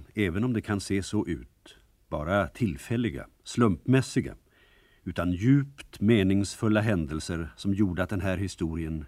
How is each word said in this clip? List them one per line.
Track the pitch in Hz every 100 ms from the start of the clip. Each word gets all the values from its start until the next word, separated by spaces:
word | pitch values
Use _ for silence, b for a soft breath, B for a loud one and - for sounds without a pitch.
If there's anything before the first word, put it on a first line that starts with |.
| -
även | 110 95 90
om | 127
det | 110
kan | 101 101
se | - 98
så | 90 104 87
ut, | 71 62 _ - - _ _ _
bara | 78 78 101 90
tillfälliga, | - 110 69 - 117 113 65 - _
slumpmässiga, | - - 117 82 - 131 - 131 - - _ b b b b b
utan | 92 87 87
djupt | 90 117 143 139 - - -
meningsfulla | 104 113 95 98 98 - 113 107
händelser | 110 92 76 78 - 82 80 -
som | 101
gjorde | 98 101 85
att | 90
den | 101
här | 95 92
historien | 98 - 82 80 80 80